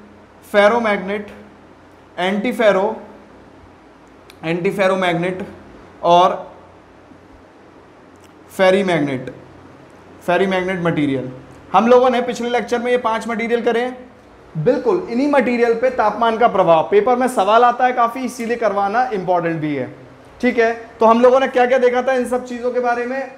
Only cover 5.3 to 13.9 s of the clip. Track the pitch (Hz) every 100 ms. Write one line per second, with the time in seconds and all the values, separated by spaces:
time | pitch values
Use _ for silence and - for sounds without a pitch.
5.3 | 180 202 - - - - - 170 175 185
6.3 | - - - - - - - - - -
7.3 | - - - - - - - - - -
8.3 | - - - 185 196 190 170 143 131 131
9.3 | - - - - - - - - - -
10.3 | 175 190 185 180 190 170 156 143 131 127
11.3 | - - - - 185 226 247 254 240 247
12.3 | 220 233 240 208 240 247 247 233 220 214
13.3 | 220 226 233 226 233 254